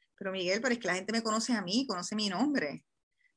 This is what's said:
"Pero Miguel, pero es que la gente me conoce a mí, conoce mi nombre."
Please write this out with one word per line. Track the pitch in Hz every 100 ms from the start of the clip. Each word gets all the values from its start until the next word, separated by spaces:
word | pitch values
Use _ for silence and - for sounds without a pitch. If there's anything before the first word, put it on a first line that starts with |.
| _ -
"Pero | 190
Miguel, | 190 180 202
pero | 247
es | 240
que | 180
la |
gente | 180 196
me | 226
conoce | 226 214 226
a | 226
mí, | 180 220 277
conoce | 180 180 214
mi | 208
nombre." | 185 294 269 151 135 _ _ _ _ _